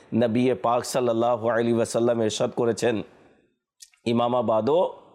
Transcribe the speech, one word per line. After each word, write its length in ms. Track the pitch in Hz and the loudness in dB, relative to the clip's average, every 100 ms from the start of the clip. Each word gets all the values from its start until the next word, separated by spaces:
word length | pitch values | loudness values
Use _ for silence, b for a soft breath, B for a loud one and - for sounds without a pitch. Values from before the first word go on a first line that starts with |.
| B | B
নবী 400 | 110 117 117 127 | 0 0 2 0
পাক 300 | 120 117 123 | 0 0 -2
সাল্লাল্লাহু 640 | - 113 123 113 117 120 113 | -2 -2 0 0 0 0 0
আলাইহি 240 | 113 117 | 0 2
ওয়াসাল্লাম 500 | 117 110 120 120 117 | 0 0 0 0 0
ইরশাদ 280 | 107 - 123 | -2 -2 -4
করেছেন, 520 | - 117 107 120 107 - - _ _ _ _ _ _ - _ | -2 -2 0 0 -2 -6 -16 _ _ _ _ _ _ -20 _
"ইমামা 380 | 117 120 120 123 | -2 0 2 0
বাঁধো, 560 | 113 110 113 165 185 - - | 2 0 2 2 0 -4 -20